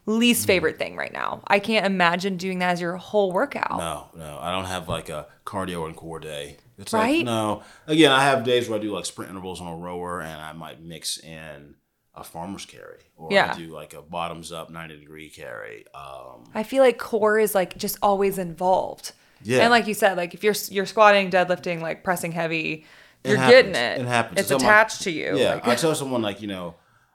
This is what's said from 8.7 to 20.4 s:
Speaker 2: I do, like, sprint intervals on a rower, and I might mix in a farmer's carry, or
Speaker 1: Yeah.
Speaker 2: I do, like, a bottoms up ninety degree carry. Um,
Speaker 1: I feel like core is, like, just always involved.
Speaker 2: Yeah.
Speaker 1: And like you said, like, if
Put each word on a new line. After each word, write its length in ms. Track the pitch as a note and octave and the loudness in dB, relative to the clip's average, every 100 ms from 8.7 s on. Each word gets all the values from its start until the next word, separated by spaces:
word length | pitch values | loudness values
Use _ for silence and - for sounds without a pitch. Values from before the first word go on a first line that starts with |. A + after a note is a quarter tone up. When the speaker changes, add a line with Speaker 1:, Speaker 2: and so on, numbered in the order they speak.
| G#2+ | -4
Speaker 2:
I 40 | |
do, 100 | G#2+ | -4
like, 120 | F#2 | -6
sprint 280 | F2 - G#2+ | -8 -12 -14
intervals 280 | F#2+ F#2+ E2+ | -12 -10 -10
on 60 | F2 | -10
a 100 | E2 | -10
rower, 440 | F2 F2+ F2 F2 | -10 -8 -8 -8
and 200 | D#2+ D2+ | -8 -12
I 120 | D#2 | -14
might 280 | D#2+ D#2 C2+ | -14 -16 -16
mix 380 | E2 D#2+ - - | -16 -12 -10 -10
in 560 | D#2 D#2+ D#2+ C#2+ D2 D#2 _ _ _ | -12 -16 -16 -18 -20 -20 _ _ _
a 80 | - | -20
farmer's 420 | - E2 F2+ G2 - | -16 -12 -12 -12 -14
carry, 340 | - G1+ - _ _ | -18 -20 -20 _ _
or 120 | D#2+ | -2
Speaker 1:
Yeah. 200 | G3 F2+ | 0 0
Speaker 2:
I 40 | D2+ | -4
do, 120 | E2 | -10
like, 260 | D2+ D2+ | -14 -16
a 80 | D#2 | -18
bottoms 500 | D2+ E2+ E2+ E2 D#2+ | -12 -8 -8 -10 -14
up 180 | E2 D#2 | -14 -14
ninety 260 | E2 D#2+ D2+ | -14 -16 -18
degree 320 | D2 D#2 D#2 | -20 -20 -20
carry. 580 | D#2 C#2+ A1+ G#1 G#1+ - | -16 -14 -14 -14 -18 -20
Um, 520 | - C#2 C2+ B2+ B2 A#2 | -20 -18 -18 -18 -20 -14
Speaker 1:
I 80 | A3 | -10
feel 220 | G#3+ C4+ | -4 4
like 140 | C4 A#3+ | 4 4
core 420 | - A3 G#3+ G#3+ | -2 0 2 4
is, 120 | G#3 | 2
like, 240 | G#3 F3+ - | 2 -2 -4
just 200 | G3+ - | -8 -2
always 380 | G#3 G3 G3 F#3+ | 0 2 0 0
involved. 720 | F3 E3 F#3 F#3 - - - - _ _ | -6 -2 2 2 0 -8 -16 -18 _ _
Speaker 2:
Yeah. 200 | G#2 C3 | 0 4
Speaker 1:
And 80 | A#3 | 6
like 160 | A#3+ G#3 | 6 2
you 60 | |
said, 220 | G3 G3+ F3+ | 2 2 2
like, 180 | F3 | -4
if 100 | F3 | -2